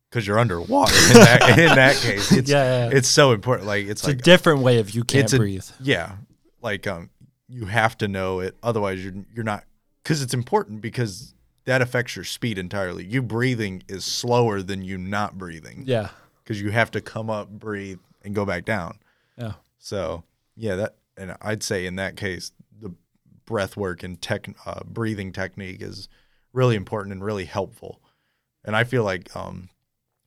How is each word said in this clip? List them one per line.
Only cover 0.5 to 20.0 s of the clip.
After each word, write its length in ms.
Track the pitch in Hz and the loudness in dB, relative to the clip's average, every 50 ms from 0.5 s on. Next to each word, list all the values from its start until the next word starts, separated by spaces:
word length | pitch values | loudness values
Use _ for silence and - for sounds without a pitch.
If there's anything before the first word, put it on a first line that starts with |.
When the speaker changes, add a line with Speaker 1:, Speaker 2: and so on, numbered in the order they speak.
| 90 85 85 85 233 277 277 - - | 0 -2 -2 0 2 2 4 4 6
Speaker 1:
in 200 | - - - 123 | 6 8 10 10
that, 340 | 233 208 120 120 127 370 - | 12 12 12 10 10 8 8
<laughs> 80 | 117 - | 8 8
in 160 | 170 165 - | 8 8 8
that 220 | 135 131 131 139 | 8 8 6 6
case. 340 | - - 120 104 101 101 - - | 4 2 -2 -2 -2 2 2 4
It's, 160 | 131 127 135 | 4 4 4
Speaker 2:
Yeah, 400 | 143 143 139 127 127 123 120 117 | 2 2 2 2 2 0 0 2
yeah. 80 | 113 | 2
Speaker 1:
it's 120 | 139 123 - | 2 2 4
so 240 | - - 147 135 120 | 4 6 6 6 4
important. 340 | 101 92 120 123 101 95 | 2 0 -2 -2 -2 -2
Like, 160 | 104 104 101 98 | -4 -4 -4 -4
it's 160 | 98 104 - - | -4 -6 -6 -4
Speaker 2:
It's 20 | |
a 60 | - 139 | -4 -2
Speaker 1:
like, 100 | 123 123 | 2 6
Speaker 2:
different 380 | 170 175 175 - 175 156 139 | 8 8 8 8 4 2 4
way 180 | 127 127 123 117 | 4 4 4 4
of 120 | 107 95 | 2 0
you 120 | 104 117 120 | -2 -4 -2
can't 200 | 123 - 139 135 | 0 2 2 2
Speaker 1:
it's 80 | 110 135 | 4 2
a, 40 | 127 | 2
Speaker 2:
breathe. 260 | 110 101 98 95 - - - - | 2 0 -2 -6 -10 -14 -16 -6
Speaker 1:
yeah. 360 | 131 135 127 90 82 90 98 98 135 - _ _ _ _ _ _ - | -2 -2 0 0 -2 -6 -12 -16 -18 -20 _ _ _ _ _ _ -8
Like, 240 | 117 104 95 - | -6 -6 -6 -6
um, 240 | 104 95 85 85 - _ _ - - _ _ _ - | -6 -8 -8 -10 -16 _ _ -20 -20 _ _ _ -18
you 180 | 123 127 113 | -14 -12 -8
have 320 | 90 107 117 110 113 - - | -4 0 2 2 2 2 0
to 100 | 113 104 | -4 -4
know 320 | 98 95 95 92 95 92 | -2 -2 -2 -2 -2 -4
it. 160 | 92 95 - _ - | -4 -6 -8 _ -4
Otherwise, 420 | 120 117 110 101 98 95 95 92 | -4 -2 0 0 -2 -2 -4 -8
you're, 100 | 98 92 98 95 - - | -10 -12 -14 -14 -14 -10
you're 100 | 117 113 | -8 -6
not, 200 | 110 104 101 - _ _ _ _ _ _ _ - | -6 -6 -6 -8 _ _ _ _ _ _ _ -6
'cause 180 | - 156 151 139 | -4 -4 -2 -4
it's 100 | 120 - | -4 -4
important 480 | 127 120 - - 214 208 - 107 110 | -6 -4 -2 -2 -2 -2 -4 -10 -12
because 540 | 104 113 98 - 120 107 92 92 123 - _ _ _ _ _ _ _ | -12 -8 -6 -6 -6 -6 -6 -10 -18 -20 _ _ _ _ _ _ _
that 180 | - 127 131 127 | -2 0 0 0
affects 320 | 123 - 123 117 - - | 0 -2 -2 -4 -4 -8
your 80 | - 87 | -12 -12
speed 320 | - - - - 123 107 | -12 -10 -6 -4 -4 -4
entirely. 480 | 95 92 87 95 101 98 90 87 90 90 | -4 -6 -6 -6 -6 -4 -6 -6 -8 -8
You 160 | 92 107 135 | -6 -4 -4
breathing 600 | 131 110 107 113 120 131 127 110 110 98 92 92 - - | -4 -2 -2 -2 0 0 0 -2 -4 -6 -6 -10 -12 -12
is 160 | 101 92 85 | -12 -10 -8
slower 580 | - - - - 123 120 120 120 113 104 98 95 | -8 -6 -4 -2 2 2 4 4 2 0 -2 -4
than 200 | 90 98 98 95 | -6 -8 -8 -8
you 120 | 92 98 | -8 -8
not 400 | 92 90 95 101 101 107 92 - | -8 -8 -6 -4 -4 -4 -6 -6
breathing. 460 | 95 92 87 82 80 78 58 58 73 - | -10 -14 -14 -14 -14 -16 -18 -18 -12 -6
Speaker 2:
Yeah. 240 | 131 127 113 104 - - - _ _ _ _ _ | -4 -2 -2 -4 -6 -10 -18 _ _ _ _ _
Speaker 1:
'Cause 140 | - 110 101 | -10 -8 -6
you 100 | 101 104 | -6 -2
have 220 | 98 117 113 107 - | 0 0 0 0 -2
to 80 | 110 | -6
come 280 | - - - 120 110 110 | -8 -8 -10 -8 -6 -6
up, 220 | 110 107 101 - | -6 -6 -8 -10
breathe, 480 | 101 107 107 110 104 101 98 98 95 87 _ _ _ _ - | -16 -14 -10 -8 -8 -6 -8 -10 -12 -16 _ _ _ _ -12
and 100 | 101 104 | -8 -4
go 120 | 104 101 | -4 -2
back 180 | 98 92 87 87 | -2 -2 -4 -4
down. 340 | - 110 101 87 82 - _ _ _ _ _ _ _ _ | -4 -4 -4 -6 -8 -12 _ _ _ _ _ _ _ _
Speaker 2:
Yeah. 180 | - 120 110 104 - _ _ _ _ | -12 -12 -12 -12 -12 _ _ _ _
Speaker 1:
So, 440 | - - 107 101 | -14 -8 -6 -6